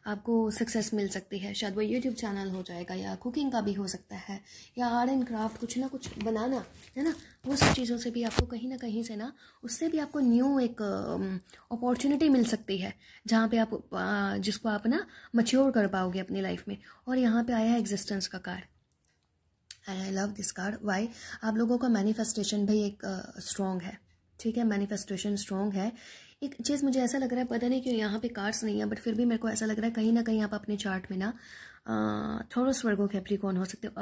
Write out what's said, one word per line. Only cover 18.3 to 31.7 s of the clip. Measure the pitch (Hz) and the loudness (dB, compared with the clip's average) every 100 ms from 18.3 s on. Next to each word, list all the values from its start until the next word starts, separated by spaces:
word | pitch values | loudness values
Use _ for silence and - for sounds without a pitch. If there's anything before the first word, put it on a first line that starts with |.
| 185 | -8
कार्ड। | 180 185 - _ _ _ _ _ _ _ _ _ - - - | -8 -10 -12 _ _ _ _ _ _ _ _ _ -18 -14 -8
And | 190 190 | -6 -4
I | 190 | -2
love | 202 208 | -2 -2
this | 196 - | -4 -2
card। | 196 214 208 | -4 -4 -2
Why? | 190 226 - - - | 0 -2 -6 -14 -6
आप | 220 220 | -2 2
लोगों | 233 247 | 2 2
का | 247 | 4
मैनिफेस्टेशन | 220 202 220 220 220 196 208 202 | 4 4 2 0 0 0 2 4
भी | 214 | 4
एक, | 208 208 | 2 -4
अ, | 202 190 - - | -6 -6 -8 -6
स्ट्रॉन्ग | - - 190 185 | -4 -2 -2 -2
है, | 180 - _ _ _ - | -6 -10 _ _ _ -8
ठीक | 226 226 | -4 0
है, | |
मैनिफेस्टेशन | 226 202 202 202 - 190 208 202 | 2 2 0 -2 -2 -2 -2 -2
स्ट्रॉन्ग | - 190 208 | 0 0 0
है। | 196 214 233 - - - - | 0 -2 -4 -14 -20 -20 -10
एक | 277 - | -10 -6
चीज़ | 240 285 | -2 0
मुझे | 277 262 | 2 2
ऐसा | 247 277 | 2 2
लग | 254 | 0
रहा | 247 | 0
है, | 247 | 0
पता | 233 240 | 0 0
नहीं | 262 | 0
क्यों | 254 | 0
यहाँ | 226 214 214 | 0 0 -2
पे | 233 | -4
कार्ड्स | 233 202 220 | -4 -4 -2
नहीं | 220 208 | -2 0
है, | 208 | -2
but | 214 | -2
फिर | 233 | -2
भी | 226 | 2
मेरे | 240 226 | 2 2
को | 226 | 0
ऐसा | 214 220 | -2 -2
लग | 208 | 0
रहा | 233 | -2
है | |
कहीं | 226 220 | 0 2
ना | 233 | 4
कहीं | 233 220 | 4 2
आप | 208 | 0
अपने | 208 208 208 | -2 -4 -4
चार्ट | 202 190 - | -2 -4 -4
में | 185 | -4
ना, | 202 - - - - | -4 -6 -14 -20 -20